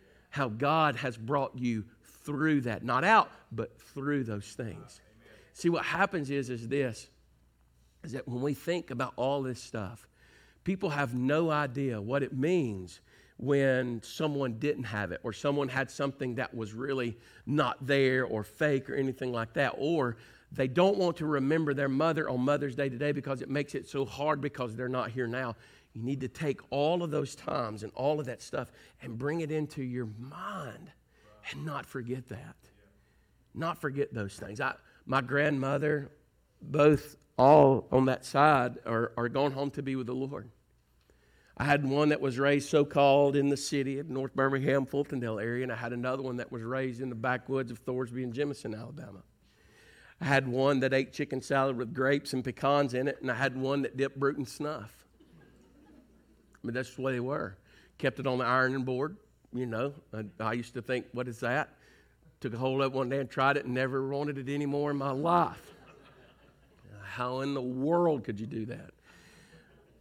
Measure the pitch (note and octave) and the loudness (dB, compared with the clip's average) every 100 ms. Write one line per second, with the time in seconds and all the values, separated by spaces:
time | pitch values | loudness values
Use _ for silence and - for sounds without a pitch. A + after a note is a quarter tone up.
0 | _ _ _ - C3 G#2+ C#3+ D#3+ D3+ A#2 | _ _ _ -4 -2 0 2 4 4 2
1 | C3+ A2+ A2+ C#3+ C3+ B2+ B2 A2+ G2+ - | -4 -6 -2 0 0 -2 -2 -2 -4 -14
2 | - - - C#3+ D#3 D3 B2 G#2+ A#2+ B2 | -20 -16 -8 0 2 2 2 -2 0 2
3 | F3 A3 - - - A#2 A#2 - - C#3+ | 6 6 4 -2 -10 -8 -8 -10 -16 -8
4 | C#3 C#3+ A#2 G#2 G2 - A#2 D#2+ D#2 - | -2 -2 -2 -6 -8 -10 -10 -10 -14 -20
5 | _ _ - - - - E3+ E3 - E3+ | _ _ -20 -20 -20 -4 0 0 0 0
6 | G3 F#3 C3+ C#3 B2 A#2+ A#2 C#3 C3 A2 | 0 0 -2 -2 -2 -6 -2 0 0 -2
7 | - _ _ _ _ _ _ _ _ _ | -12 _ _ _ _ _ _ _ _ _
8 | D#3 A#2+ - B2 C#3+ C3+ - F3 - A#2+ | -10 -8 -6 -4 -2 -2 -2 -4 -4 -4
9 | B2+ - C3 C#3+ C3 A#2+ - A#2 F#2 G#2+ | -4 -2 0 0 -2 -6 -8 -6 -6 -8
10 | - _ _ - - _ - F#3+ G3 C#3+ | -18 _ _ -20 -20 _ -4 -2 0 0
11 | C#3 B2 C3 D3+ E3 D3 D3 B2+ C3+ A2 | 0 0 2 4 4 2 0 -2 -2 -2
12 | G2+ C#3 - C3 D3+ F3+ B2+ G2 F2+ - | -2 -2 -2 0 2 2 2 -2 -8 -16
13 | _ - - - B2+ C#3 C3+ B2+ B2+ A#2 | _ -20 -20 -8 0 4 4 4 0 -4
14 | - - D#3 C#3+ C3 A2 C#3 C3+ A2+ G#2 | -8 -4 -2 0 -2 0 -2 -2 -2 -4
15 | F#2+ F2 - - D3 C#3+ C3+ C3 C3 - | -4 -4 -6 -4 0 0 0 -2 -4 -2
16 | C#3 C3+ B2+ A#2+ B2 A#2 G#2+ A2 C3+ C3+ | -4 -2 -4 -4 -4 -6 -8 -6 -4 -2
17 | A#2+ A2 - - - D3 B2+ - C3+ C#3 | -2 -4 -12 -14 -2 2 2 -2 0 4
18 | C3+ C3 B2+ A2 G#2 - D3+ C#3 C3+ C3+ | 4 4 2 -2 -4 -2 0 2 0 -2
19 | C3+ B2 B2+ A#2+ A2+ - C3+ - D3 E3 | -2 -2 -4 -2 -2 0 0 0 0 2
20 | B2 A2+ - - _ - C3+ C3 F#3 G3+ | 2 -2 -10 -20 _ -2 0 4 4 6
21 | F3+ E3 D#3 C#3+ C3+ D#3+ D3+ C#3 C#3 C3+ | 2 0 0 2 2 2 2 0 0 2
22 | D#3+ D#3 - B2+ C3 D3 C#3+ B2 C#3 A#2+ | 2 2 0 0 2 2 0 -2 -2 -2
23 | D3 C#3 C#3 C3 B2+ C#3 C#3+ C#3 - C#3 | -2 -2 -4 -6 -2 -2 -2 -6 -6 -4
24 | C3+ B2+ D3 D3 C3+ - B2 A2+ B2+ B2+ | -4 -2 0 0 -2 -4 -6 -6 -2 -2
25 | A2+ A#2 A#2 B2 B2+ A2 - - _ A2 | -2 -2 -4 -2 -4 -8 -14 -20 _ -8
26 | A#2 C#3 B2+ - D#3 C3 - C3+ D3 F3 | -6 -4 -6 -4 -4 -4 -4 0 2 0
27 | E3+ C#3+ C#3 - - C#3+ A#2 G#2+ G#2+ - | 0 -2 -4 -6 -6 -4 -4 -6 -10 -2
28 | C3+ D3+ B2+ A#2 - D3 B2 - - _ | 0 0 -2 -8 -8 -6 -6 -10 -20 _
29 | C3+ A2+ C#3 E3 D3+ D#3 D3 - B2+ B2 | -12 -6 -4 -2 -2 -2 -4 -4 -6 -4
30 | A2+ G#2+ B2+ D#3 F#3 G3 C3+ - - - | -6 -8 -14 -12 -10 -8 -8 -12 -16 -20
31 | _ _ - - - C#3 D#3 C#3+ D#3+ C3+ | _ _ -20 -18 -14 -10 -6 -6 -6 -8
32 | A#2 B2+ A#2+ A2+ D#3 - _ _ _ _ | -6 -6 -8 -12 -14 -20 _ _ _ _
33 | _ _ _ _ _ - C3 - D3 C#3 | _ _ _ _ _ -6 -4 -2 -4 -2
34 | C#3+ A#2 G2+ - G2 G#2+ C3 - - _ | -2 -2 -6 -8 -12 -6 -4 -6 -12 _
35 | - C3 A#2+ C#3+ D3+ C#3 C3+ C#3 D3+ D3+ | -2 0 2 2 2 2 0 0 0 -2
36 | C#3 - _ _ _ _ - D3 D3 D3 | -4 -14 _ _ _ _ -4 6 6 6
37 | - - _ - C3 D3+ C3+ B2+ - C3 | 2 -16 _ 6 10 12 10 8 4 4
38 | C3 B2+ - C#3 D3 C#3 B2 - - A2+ | 4 0 0 4 6 6 2 -4 -2 0
39 | A#2+ - A#2+ C3 C#3+ C3+ C#3+ C#3+ C3+ C3 | 0 -2 -2 0 0 0 -4 -4 -4 -4
40 | A#2+ B2+ C3+ C#3+ G#2+ - _ _ _ _ | -4 -4 -4 -8 -14 -18 _ _ _ _
41 | _ _ _ _ _ - C#3+ C#3+ C3+ C#3 | _ _ _ _ _ -4 2 2 2 2
42 | D3+ D3 C3+ A#2+ C#3 C#3+ C#3+ D#3 C#3+ D3 | 4 2 0 0 2 2 4 4 4 6
43 | C#3+ C#3 C#3+ C#3+ C#3 C#3 - D3 C3+ C3+ | 6 8 6 4 2 0 -2 -2 -2 -4
44 | D#3 C3 C3+ C3+ C3+ C3+ C#3 C#3 C3 C#3 | -6 -6 -4 2 2 2 2 2 2 -2
45 | C#3+ C3+ A#2 A2 A2+ A#2+ B2+ A2+ A#2+ A#2+ | -2 -2 -2 -2 -2 -2 -2 -4 -6 -4
46 | B2+ C3+ C3 B2 B2 B2 A2+ C3 C3 A#2+ | -2 -2 -4 -6 -6 -8 -4 -4 -4 -4
47 | C3 A#2 B2+ B2 - C3+ A#2+ A2+ - B2+ | -6 -4 -2 -2 -2 -2 -2 -6 -6 -4
48 | B2+ B2 B2 A#2 D3 C#3 A2+ G#2+ A#2 D3+ | -4 -4 -6 -2 -4 -4 -8 -8 -10 -14
49 | D#3+ G2 - _ _ _ _ - - - | -14 -16 -20 _ _ _ _ -20 -20 -20
50 | - - C3+ C#3 C3+ B2 C3+ C3+ C3 C3+ | -20 -6 2 2 2 2 4 4 2 2
51 | C3+ - C#3+ C3 - C#3 C3+ B2 A#2 C3+ | 0 -4 -4 -4 0 2 2 0 -4 0
52 | C3 C#3+ C#3+ C3 B2+ - C#3 C#3+ C#3 B2 | 2 2 0 -4 -4 -2 2 2 2 0
53 | C#3 C3+ C3 A#2 C3+ C3 C3 C#3+ C3 C3 | -2 -2 -4 0 -2 -2 -2 0 -2 -2
54 | C3+ C#3 C#3 C#3+ B2+ - D3+ D3+ G#2 - | -4 0 -2 -2 -6 -8 -8 -8 -12 -18
55 | _ _ _ - - - _ - - - | _ _ _ -20 -20 -20 _ -20 -20 -20
56 | _ _ _ _ _ - A#2 A#2+ B2 - | _ _ _ _ _ -12 -6 -6 -6 -4
57 | C3 B2 B2+ D3 F#2+ F#2+ _ - - - | -2 -2 -2 -4 -6 -10 _ -20 -20 -4
58 | C#3 C3 C3 B2+ A#2+ B2+ B2+ C3+ C3 B2+ | -2 -2 0 0 4 4 4 2 0 -2
59 | D3+ G3+ _ _ _ B2 B2 A2+ C#3 C#3+ | -2 -6 _ _ _ -6 -4 -2 -4 -6
60 | - A2 G#2 - A2 A#2+ A2+ C3 A2+ B2+ | -12 -10 -10 -6 -4 -2 -4 -8 -4 -4
61 | - A#2+ B2+ A2+ A#2+ C3+ - _ _ - | -4 -6 -6 -4 0 0 -2 _ _ -20
62 | _ _ - _ C3 A#2 C3 C3 C3+ C3 | _ _ -20 _ -6 -2 0 2 2 0
63 | B2+ C#3 C3 - C3+ C#3 C3 B2 C3 C3+ | -2 -2 -2 2 4 4 0 0 0 0
64 | C3+ C#3 D3 C#3 B2+ C#3+ C#3+ C#3+ D3 C#3+ | -2 -2 -4 -4 -4 -2 -2 0 0 0
65 | C#3 C3+ E3 F3 E3 - - - - - | -2 0 2 4 2 -2 -16 -20 -20 -20
66 | - - - _ - _ _ _ - G#2 | -20 -20 -20 _ -20 _ _ _ -20 -18
67 | G2+ B2 B2 C3 C3+ C#3 B2+ B2+ C#3+ E3+ | -12 -4 -4 -2 -2 -2 -2 0 4 6
68 | F3 D3 - G2+ A2 A2+ A2 - - - | 6 4 0 -6 -6 -6 -6 -8 -14 -20
69 | - - - - - - - - _ _ | -20 -20 -20 -20 -20 -20 -20 -20 _ _